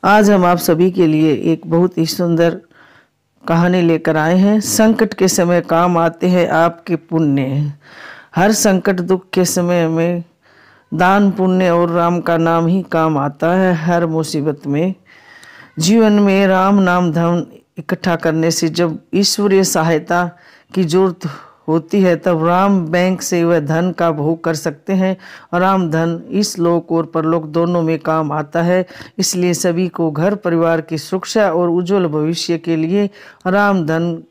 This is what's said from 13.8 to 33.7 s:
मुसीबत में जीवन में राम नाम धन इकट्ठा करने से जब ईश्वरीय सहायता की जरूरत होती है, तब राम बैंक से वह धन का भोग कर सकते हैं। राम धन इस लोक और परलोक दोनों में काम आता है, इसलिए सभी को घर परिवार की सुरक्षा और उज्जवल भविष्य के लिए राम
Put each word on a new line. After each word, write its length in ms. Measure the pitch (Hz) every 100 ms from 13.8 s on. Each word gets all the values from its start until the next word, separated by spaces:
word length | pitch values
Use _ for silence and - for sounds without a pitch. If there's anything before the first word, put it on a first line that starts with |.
| 160 170 170
मुसीबत 540 | 160 156 156 147 147 143
में 280 | 143 185 190 _ - - - - - - -
जीवन 340 | 160 226 220
में 340 | 208 202 190 196
राम 280 | 185 190
नाम 380 | 202 185 180 175
धन 340 | 160 170 175 - - _ -
इकट्ठा 380 | - 175 185 165
करने 340 | 165 160 160
से 180 | 165 165
जब 300 | 160 175 156 _
ईश्वरीय 500 | 185 196 - 208 190
सहायता 680 | 185 175 160 160 170 175 175 175 - - _
की 100 | -
जरूरत 440 | 170 175 190 170 160 139 - _ -
होती 320 | 160 160 202
है, 160 | 185 170
तब 300 | 190 170 165
राम 400 | 175 196 196 160
बैंक 360 | 175 185 185
से 220 | - 175
वह 160 | 170 170
धन 340 | 147 160 180 165
का 120 | 170
भोग 340 | 151 147 165
कर 100 | 170
सकते 380 | 156 165 147 -
हैं। 240 | 190 185 185 - - -
राम 360 | 175 185 190 175
धन 320 | 160 165 165 170
इस 280 | 185 202 -
लोक 340 | 170 170 165
और 140 | 165 165
परलोक 400 | 165 156 170 156
दोनों 360 | 160 170 175
में 160 | 160 160
काम 340 | 160 160 151
आता 300 | 151 147 170
है, 240 | 170 185 180 - - -
इसलिए 360 | 185 185 180
सभी 340 | 170 185 170 180
को 220 | - 165
घर 240 | 147 180
परिवार 460 | 208 180 165 165 165
की 180 | 156 160
सुरक्षा 520 | - 185 - 226 202
और 200 | 165 175
उज्जवल 360 | 170 175 196 175
भविष्य 520 | 151 156 165 - 170
के 180 | 170 165
लिए 340 | 160 196 202 - - - 185
राम 400 | 196 202